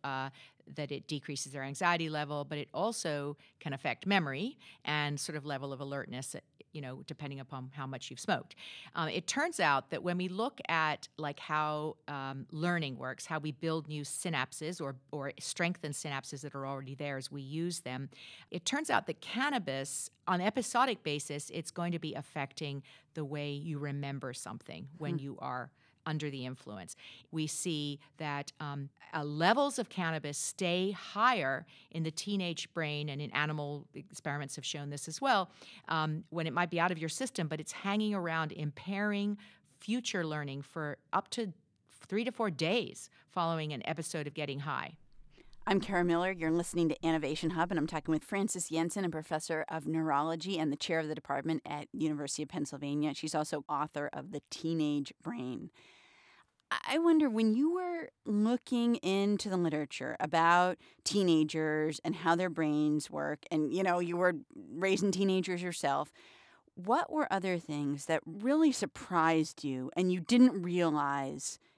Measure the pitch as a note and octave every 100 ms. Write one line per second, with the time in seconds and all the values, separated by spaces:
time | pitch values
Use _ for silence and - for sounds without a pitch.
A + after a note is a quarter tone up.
0 | C#3 C3+ C3+ - - _ - C#3+ C#3+ C#3+
1 | - D3 - C#3 C#3 C#3 C3+ C#3 F3 E3+
2 | D#3+ D3+ D3 D3 C#3+ D3 - C#3 G#3 A#3
3 | E3 D3 C#3+ C#3+ - - C#3 C3+ D3 A#2
4 | F#3+ G3+ D3 C3+ A3+ - - - - D3+
5 | D3 C#3+ - D3+ C#3+ C3+ C#3 C3 C#3 C#3
6 | - B2 C3 - - - - D#3 C3+ C3
7 | - D3 C#3+ C#3 C3 C3 C3 C#3 C3+ C3+
8 | - - - E3+ - - - - - -
9 | D#3+ F3 - C4+ E4 - D#3+ C3+ - -
10 | F3 F3 F3+ F#3 A#3+ - - E3 D#3 D3
11 | - - D3+ C#3+ - D#3 D3+ D3+ D3+ -
12 | - C#3+ C3+ C3+ B2+ D#3 E3+ F3 C#3+ B2
13 | C3 - - D#3 D#3 C3 E3 D#3+ D3+ D3+
14 | C#3+ - F3+ D3 C3 - D#3 F3+ C#3 C3
15 | _ D3+ C#3 - - - F3 F3+ D3+ C#3+
16 | D3+ C#3 - C#3 C#3+ C#3 C3+ C3+ C3+ C3+
17 | C#3+ C3+ C3 C#3+ C3+ D#3 F3 E3 B2 B2+
18 | C3+ - - - - F3+ - C#4 D#4 A3+
19 | G3+ D#3 - A#3 C#4+ C4 D#3 C3+ C#3 -
20 | - _ - F3+ F#3+ B3+ - G#3+ C4 A3
21 | D3+ D3 - D3 - - D#3 - F3 E3+
22 | D#3 C#3+ - D#3 C#3 - D3 C#3 - -
23 | _ - C#3+ D3 D3 C#3+ D#3+ D3 D3 C#3
24 | C#3 C#3 C3 B2+ - - - E2 C3+ E3
25 | D3+ D3 C#3 - C3+ B2+ B2+ _ _ _
26 | - D#3 D3+ C3+ B2+ B2+ - G#2 A2+ -
27 | - - - D#3+ D#3 - F3+ D3+ D3 C#3+
28 | - - D3+ C#3+ C#3+ - D3 C#3+ C#3 _
29 | - D#3 D3 D3 F3 A#3 C#4+ B3+ G#3+ -
30 | E3 D#3+ D3 D3 - - F#3 F3+ F#3+ F#3
31 | - G3+ A#3+ A#3 C3+ C3+ - - - E3
32 | D#3+ D#3 - G3+ F3 D#3 - E3+ D3+ D3
33 | D3+ C#3 D3 C#3 D3+ D3+ D3 D3 - D3
34 | - - D3+ D3 C#3 - - D3+ C#3+ C#3+
35 | - D#3+ C4+ G#3+ F3+ - - - - D#3+
36 | D#3 D#3 - E3 D#3+ C#3+ F3 E3+ F3 E3
37 | D#3+ - C4 - D#3 D3+ D#3 - G3 G#3
38 | G#3+ G3+ E3+ D#3+ D#3 - D3+ C#3+ F#3 G3
39 | G#3 G3+ G3+ G3+ - - _ - - A#3+
40 | A#3+ F#3+ D#3+ D3+ C#3+ C3+ C#3 E3 D3+ -
41 | _ F#3+ - - G#3+ - _ _ _ -
42 | - G3+ A#3 - G#3+ C#3+ D#3+ A#3 D#3+ -
43 | - _ _ F#3 E3 E3 D3+ C#3 - D#3
44 | D#3 E3 C#3+ D3 D3 E3 C#3+ C3 - -
45 | - - - - - - - F#3+ - F#3
46 | F3 E3+ F#3 F#3 D#3+ E3+ E3+ E3+ E3 -
47 | E3 D#3+ C#3+ D#3 D#3+ F3 F3+ F3+ D3+ D#3+
48 | D3+ D#3 - G3+ F#3+ F3+ - E3 E3 G3+
49 | F3+ D#3 D#3 D#3 - D#3 - D#3+ D3+ D#3+
50 | D#3+ C#3+ D#3+ E3 F3+ F3+ D#3 C#3+ - E3
51 | D#3 D3 - C#3 D#3+ D#3+ - D3 C#3+ -
52 | D#3 D3 C#3+ - D3 C#3 C#3+ C3+ C#3+ D3
53 | D3+ C#3 D#3 D3+ D3+ D3+ - C#3+ D#3 D3
54 | D3 - C3+ D3 - - D#3+ E3 D3+ D3
55 | C#3 - F3 A#3+ B2+ B2 - _ - -
56 | - - - - _ _ - - - D4+
57 | E4+ D#4 D4 A3 A3 A3 D4+ F4+ F4+ E4+
58 | - - - G#3 G#3+ A#3+ - B3 A#3 A#3
59 | F3+ G3 G3+ G3+ G#3+ F#3 E3+ D3+ C#3+ -
60 | B2+ - C#3+ E3 E3 F3 F3+ F3 - -
61 | - G3+ F#3 D#3+ D3+ D#3+ D#3 D3+ D#3 D3+
62 | - - E3+ E3+ F#3 D#3+ D#3 D3 D3+ D3+
63 | - D#3 D3 D3+ - D#3 D3+ F3 F#3+ F3
64 | F3 F3 F3+ E3 - - F2 D#3+ F#3+ F#3+
65 | G3+ F3+ G3 F#3 F3+ F3 F3+ E3+ C#3 C#3
66 | D3+ - - - - - _ - F3+ C4+
67 | - D4+ - G3 F#3 F3+ - D3 C#3+ C#3+
68 | - D#3+ - D#3+ A#3+ D4+ D#4+ B3+ G3+ -
69 | - F3+ D#3+ D#3+ D3+ - C#3+ C3 B2+ -
70 | F#3 F#3 D#3+ A#3+ B3+ G3+ F3 F3+ E3 D3+
71 | C#3+ C#3+ C3+ D3 - - _